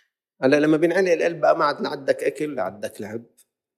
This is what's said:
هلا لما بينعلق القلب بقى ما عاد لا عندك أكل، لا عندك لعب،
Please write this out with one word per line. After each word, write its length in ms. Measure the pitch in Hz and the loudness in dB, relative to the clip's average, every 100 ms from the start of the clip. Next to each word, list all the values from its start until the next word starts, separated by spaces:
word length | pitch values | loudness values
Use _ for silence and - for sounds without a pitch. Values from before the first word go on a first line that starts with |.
| _ _ _ - | _ _ _ -2
هلا 180 | 135 147 | 2 4
لما 160 | 151 156 | 4 4
بينعلق 360 | 165 180 185 | 2 2 2
القلب 280 | 160 170 165 | 2 0 0
بقى 180 | 151 165 | 2 2
ما 60 | |
عاد 160 | 147 143 | 0 -2
لا 80 | 139 | -6
عندك 360 | 143 135 131 | -4 -2 -2
أكل، 300 | 151 - 151 | -2 -4 -6
لا 80 | 127 | -6
عندك 380 | 92 101 107 - | -8 -8 -14 -12
لعب، 240 | 104 113 117 _ _ _ _ | -12 -12 -14 _ _ _ _